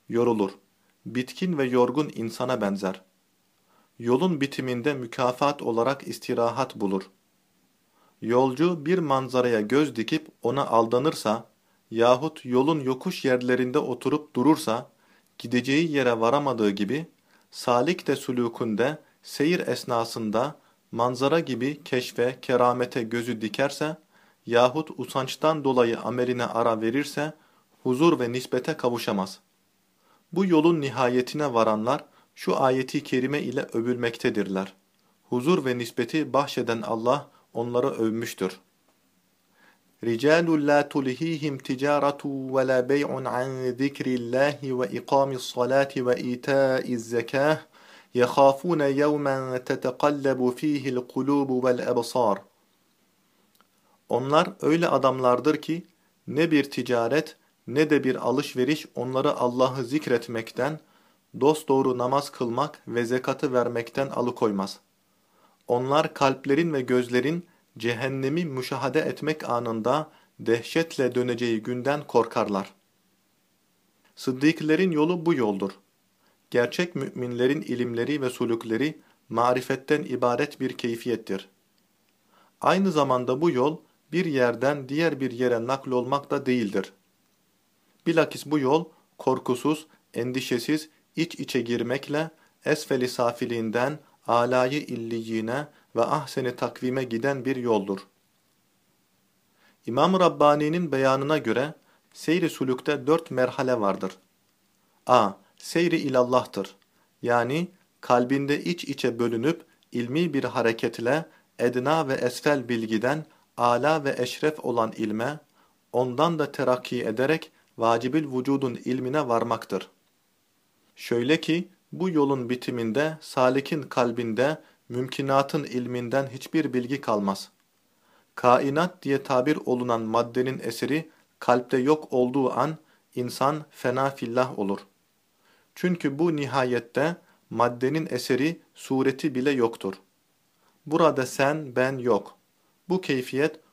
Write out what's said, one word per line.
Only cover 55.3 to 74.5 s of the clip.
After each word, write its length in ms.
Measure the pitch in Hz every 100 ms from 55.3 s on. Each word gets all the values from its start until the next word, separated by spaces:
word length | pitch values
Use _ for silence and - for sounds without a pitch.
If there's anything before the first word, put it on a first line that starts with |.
| 123 139 151
ki 300 | - 165 - _ _ _ -
ne 240 | 127 165
bir 200 | 151 139
ticaret 680 | - 120 120 117 143 160 - _ _ -
ne 240 | 131 156
de 140 | 147
bir 120 | 131 123
alışveriş 720 | 120 127 147 127 127 151 -
onları 380 | - 127 131 143
Allah'ı 520 | - 123 123 127 131
zikretmekten, 960 | 120 151 147 117 - 113 113 - 135 156 _ _ _ _ _ -
dosdoğru 580 | 135 156 - 135 135 123
namaz 320 | 123 139 143
kılmak 520 | - 123 120 147 - -
ve 160 | 117
zekatı 480 | 117 127 131 131 147
vermekten 540 | 127 120 120 117 - 139
alıkoymaz. 720 | - 120 120 113 98 98 - _ _ _ _ _ _ _ _ -
Onlar 460 | 123 131 147 160
kalplerin 580 | - 139 135 139 139 170
ve 80 | 143
gözlerin 640 | 127 127 123 123 127 175 - _ _ -
cehennemi 640 | 117 117 135 135 135 160
müşahede 560 | 170 131 127 135 131 147
etmek 500 | 143 - 147 156 -
anında 600 | 120 120 113 113 143 156 _ _ -
dehşetle 720 | 113 117 - 165 165 - 127
döneceği 480 | 120 123 120 120 113
günden 440 | 110 123 131 147 143
korkarlar. 680 | 120 110 123 107 98 101 _ _ _ _ _ _ _ _ _ _ _ _ _ _
Sıddıklerin 760 | - - 131 151